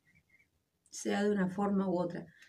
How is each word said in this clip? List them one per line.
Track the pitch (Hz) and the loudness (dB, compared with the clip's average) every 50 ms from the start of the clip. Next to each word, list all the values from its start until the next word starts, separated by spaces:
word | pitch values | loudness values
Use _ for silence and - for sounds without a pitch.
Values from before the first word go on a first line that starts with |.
| _ _ _ _ _ _ _ _ _ _ _ _ _ _ _ _ _ _ | _ _ _ _ _ _ _ _ _ _ _ _ _ _ _ _ _ _
sea | - - - 208 202 202 202 | -16 -8 -4 -2 0 2 2
de | 208 | 2
una | 208 196 185 185 | 2 2 2 0
forma | - 202 202 202 202 190 190 190 | 0 0 0 2 2 2 2 2
u | 170 180 | 0 0
otra. | 175 170 170 165 - - - - - | 0 -2 -4 -8 -10 -12 -16 -20 -20